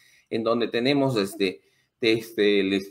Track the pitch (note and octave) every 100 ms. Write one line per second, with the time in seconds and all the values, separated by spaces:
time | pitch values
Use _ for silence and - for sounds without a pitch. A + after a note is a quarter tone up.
0 | _ _ _ A2+ A2+ A#2 A2+ A#2+ B2+ C#3+
1 | C3+ A2+ G2 - F#2+ - _ _ _ _
2 | A2+ A2+ - - G#2 G2+ G2 G2 -